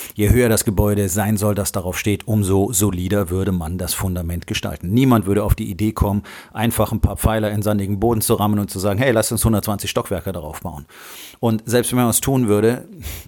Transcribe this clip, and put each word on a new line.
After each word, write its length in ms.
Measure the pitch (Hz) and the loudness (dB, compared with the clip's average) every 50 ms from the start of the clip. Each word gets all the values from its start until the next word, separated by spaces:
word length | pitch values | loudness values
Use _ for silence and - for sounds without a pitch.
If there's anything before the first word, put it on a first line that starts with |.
| - - - | -14 -14 -4
je 160 | - 104 101 | 0 4 4
höher 180 | 101 120 123 117 | 6 6 6 4
das 160 | 110 107 - | 2 2 2
Gebäude 460 | - 98 90 104 104 104 101 101 95 | 0 2 2 2 2 2 0 0 0
sein 260 | 85 104 101 104 110 | 0 0 0 0 0
soll, 180 | 101 101 104 101 | 0 2 0 0
das 160 | 98 98 - | 0 -2 -4
darauf 280 | - 104 85 90 90 - | -4 -6 -6 -6 -6 -4
steht, 280 | - 107 101 95 - | -2 -2 -2 -2 -2
umso 460 | - 107 107 101 92 98 98 98 98 127 | -2 0 0 2 2 2 2 2 0 0
solider 560 | 101 104 104 92 90 90 95 104 101 101 82 | 0 0 0 0 0 -2 0 0 0 0 0
würde 240 | 90 92 95 98 92 | -2 -2 0 0 0
man 240 | 90 82 80 87 | -2 -2 -4 -4
das 160 | 90 90 85 - | -6 -4 -6 -6
Fundament 540 | - - 95 90 90 87 82 87 87 - | -4 -2 -2 -2 -2 -4 -4 -4 -6 -6
gestalten. 420 | - - - - 101 - - - 87 | -4 -6 -4 -4 -6 -8 -6 -4 0
Niemand 380 | 101 123 135 131 123 113 92 | 2 4 6 6 6 4 4
würde 180 | 95 101 104 104 | 2 0 0 2
auf 100 | 104 - | 2 0
die 140 | - 110 110 | 0 0 -6
Idee 240 | 101 85 104 110 107 | -4 -2 -2 -2 0
kommen, 300 | - - 104 98 104 - - - - - - - | 0 0 2 2 0 -2 -6 -14 -20 -20 -16 -6
einfach 380 | 110 107 120 110 - 107 - 117 | -2 -2 -2 0 0 -2 -2 0
ein 100 | 107 - | 0 2
paar 160 | - 98 - | 2 2 2
Pfeiler 320 | - 113 110 110 110 104 | 2 0 0 2 0 0
in 100 | 104 107 | -2 -2
sandigen 400 | 98 107 107 101 98 95 104 95 | 0 0 0 0 0 -2 -2 0
Boden 220 | 104 117 120 113 110 | 2 2 2 2 2
zu 100 | - 117 | 0 2
rammen 260 | 90 101 107 107 104 | 2 2 2 2 0
und 120 | 101 92 | 0 -2
zu 80 | - 95 | -4 -4
sagen, 200 | 90 107 101 101 | -2 -2 0 2
„Hey, 140 | 131 139 117 | 2 2 2
lass 180 | 113 110 - | 2 2 0
uns 140 | 120 110 - | -2 0 2
hundertzwanzig 460 | 113 113 101 - - 104 98 - 98 | 2 2 2 0 -2 -4 -4 -6 -4
Stockwerke 420 | - 120 117 - 101 87 - 101 90 | -4 -4 -4 -4 -6 -6 -4 -6 -8
darauf 300 | 90 76 76 - - - | -8 -10 -10 -12 -12 -12
bauen.“ 240 | 90 76 71 71 - - - - - - - - - - - | -12 -12 -12 -16 -18 -20 -20 -20 -20 -20 -18 -20 -20 -12 -4
Und 220 | - 117 110 107 - | 0 0 0 0 -2
selbst 260 | - 107 123 113 - 127 | 0 0 0 2 2 2
wenn 60 | 123 | 2
man 100 | 123 117 | 2 2
es 140 | 110 - - | 2 0 0
tun 260 | - 139 131 123 104 | 0 2 2 2 4
würde, 400 | 104 104 107 113 123 131 - - 208 - - - - - - | 4 4 4 4 2 0 -6 -14 -18 -14 -12 -12 -12 -12 -14